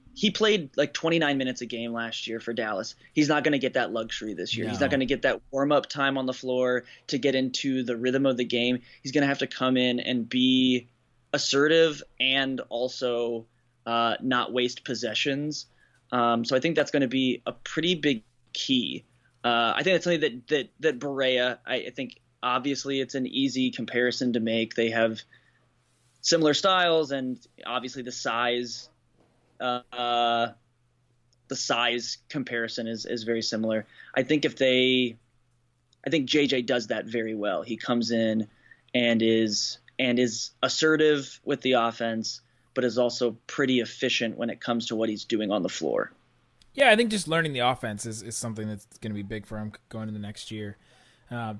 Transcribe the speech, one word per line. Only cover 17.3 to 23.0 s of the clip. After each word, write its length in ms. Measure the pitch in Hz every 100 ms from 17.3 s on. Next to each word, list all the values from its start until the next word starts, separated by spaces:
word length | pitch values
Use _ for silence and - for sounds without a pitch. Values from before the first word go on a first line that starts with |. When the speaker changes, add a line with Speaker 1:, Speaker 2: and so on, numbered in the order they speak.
| -
Speaker 1:
a 80 | -
pretty 440 | - - - 165 175
big 260 | 147 117 - _ _
key. 520 | - - 131 87 69 - _ _ _
Uh, 320 | 120 117 117
I 80 | -
think 120 | 165 175
that's 80 |
something 160 | 175 165
that, 260 | 143 123 -
that, 220 | 151 117 -
that 200 | 156 123
Barea, 580 | 143 135 131 127 123 120 -
I, 80 |
I 160 | 123 -
think 300 | - 127 - _ _
obviously 600 | 123 127 135 135 139 135